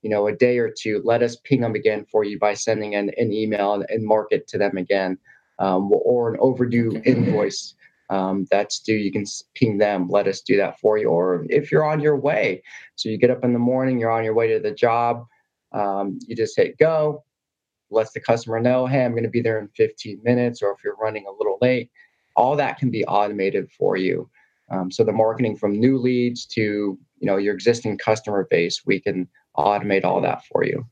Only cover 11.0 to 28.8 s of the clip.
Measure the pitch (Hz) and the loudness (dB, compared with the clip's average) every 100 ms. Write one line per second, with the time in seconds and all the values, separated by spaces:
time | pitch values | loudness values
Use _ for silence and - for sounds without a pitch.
11 | 107 85 92 87 78 147 147 151 156 156 | 2 2 2 0 0 0 2 2 2 2
12 | 147 147 143 175 - 92 - - - - | 2 2 0 0 0 -4 -10 -20 -20 -10
13 | 113 110 123 123 123 120 120 131 131 123 | -6 2 2 2 0 0 2 0 0 0
14 | 113 113 110 110 113 110 107 107 120 113 | 0 0 0 2 2 0 -2 0 2 2
15 | 120 120 120 _ _ _ _ - 101 98 | 0 -2 -6 _ _ _ _ -4 -2 -2
16 | 98 95 - - 110 - 87 - 156 160 | -4 -6 -10 -4 -2 2 0 2 -2 0
17 | 151 147 _ _ _ _ _ _ _ 110 | -2 -4 _ _ _ _ _ _ _ -2
18 | 110 - - 117 113 113 120 127 127 135 | -2 -6 -2 -2 0 -2 0 0 0 0
19 | 123 117 113 120 113 110 104 - 107 - | 0 -2 -2 -2 -2 -4 -6 -2 -2 -2
20 | 110 101 117 123 120 120 101 101 104 101 | -14 -6 0 0 0 -2 -4 -2 -8 -4
21 | 110 107 98 98 104 98 127 127 120 _ | -6 -6 -2 0 0 2 2 2 -4 _
22 | _ _ _ - 123 147 139 - 131 113 | _ _ _ 2 2 2 -2 -2 -2 -2
23 | - 98 104 104 98 101 90 _ 95 95 | 0 0 0 0 0 -2 -6 _ 0 0
24 | 92 85 - _ _ _ _ 92 92 - | 0 -2 -6 _ _ _ _ -6 -6 0
25 | 110 104 110 113 120 104 104 104 123 135 | 0 2 0 2 -2 0 -2 2 2 2
26 | 123 123 123 120 - - 107 104 101 95 | 0 0 0 -4 -8 -4 -2 -2 -4 -6
27 | _ _ 101 98 101 98 101 117 113 98 | _ _ -2 0 0 0 0 0 -2 -4
28 | - 110 - 101 90 85 85 - | -2 -2 0 -4 0 0 0 -4